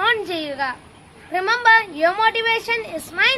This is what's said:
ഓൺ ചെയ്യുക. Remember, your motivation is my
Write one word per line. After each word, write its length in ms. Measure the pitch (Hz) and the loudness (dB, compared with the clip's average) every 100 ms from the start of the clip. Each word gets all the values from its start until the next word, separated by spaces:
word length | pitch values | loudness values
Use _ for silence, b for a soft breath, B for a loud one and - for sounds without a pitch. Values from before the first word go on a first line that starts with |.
| 403 | 0
ഓൺ 100 | 453 349 | 0 -2
ചെയ്യുക. 320 | 339 302 269 269 247 - - - - - 359 | -6 -6 -6 -6 -6 -16 -20 -20 -20 -8 -4
Remember, 400 | 381 466 480 453 415 294 | 0 2 6 4 4 0
your 140 | 320 392 | 0 2
motivation 560 | 440 453 453 453 453 466 427 330 | 2 2 0 -2 -2 -4 -6 -10
is 80 | - 349 | -8 0
my 100 | 440 | 0